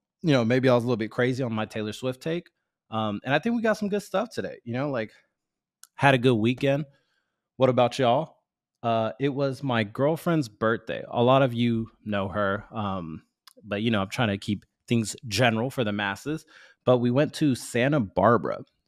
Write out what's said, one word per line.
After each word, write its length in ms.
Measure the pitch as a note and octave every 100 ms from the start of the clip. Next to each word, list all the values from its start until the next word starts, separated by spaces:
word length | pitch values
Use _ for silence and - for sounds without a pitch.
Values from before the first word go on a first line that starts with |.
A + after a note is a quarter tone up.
| _ _
you 100 | E3+
know, 120 | C3+
maybe 240 | A2 B2+ B2+
I 60 | A#2+
was 80 |
a 20 | A#2+
little 100 | A#2
bit 140 | G#2+
crazy 320 | - B2 B2+
on 100 | B2
my 140 | A2 G#2+
Taylor 260 | A2+ G#2+
Swift 300 | - B2+ B2+
take. 280 | D#3+ E3+ - _ _ _ _
Um, 280 | A2 A2 G2+
and 100 | -
I 60 | D3
think 160 | A#3 A#3
we 60 |
got 160 | A3 G#3
some 100 | G#3
good 160 | G3+
stuff 260 | - F#3+ A3+
today, 280 | - F#2 -
you 120 | -
know, 160 | B2 D3
like, 200 | B2+ A2 - _ _ _ _ _ _ - -
had 180 | C#3
a 40 | C3+
good 160 | B2+
weekend. 500 | A#2 A2 B2+ C#3 C#3+ D3 _ _ _ _ _ _ -
What 140 | B2+
about 280 | B2 A#2+ -
y'all? 380 | B2 B2+ D#3+ _ _ _ _ _
Uh, 280 | A#2+ A2+ A2 -
it 120 | C#3
was 340 | C3+ C#3 B2+
my 180 | C#3 A#2
girlfriend's 640 | G#2+ G#2+ C#3 D#3+ F3 D#3+ B2
birthday. 540 | - A2 A2+ - B1 -
A 120 | -
lot 200 | A#2+ C3+
of 100 | C3+
you 380 | A#2 A#2+ A2+ A2+ _
know 240 | G#2 G2+ G2
her, 360 | G#2 G2+ G2+ -
um, 540 | A2+ G#2 F#2+ D#2+ E2+ - _ _ -
but, 180 | G#2+ G#2
you 80 | A#2
know, 120 | G#2+
I'm 60 | G2
trying 200 | - A2+
to 100 | G2
keep 260 | - G2 - _ -
things 300 | A#2 G#2 - B2
general 440 | G2 B2 A2 B2+
for 120 | -
the 100 | G#2+
masses. 540 | G2+ G2+ G2 C#3+ D#3+ - - - _
But 140 | - B2+
we 140 | B2
went 200 | B2 D#3
to 200 | - D3+
Santa 460 | A#2+ - A#2+ C3 D3+
Barbara. 640 | G2 - G2+ A#2 B1 G1+ - _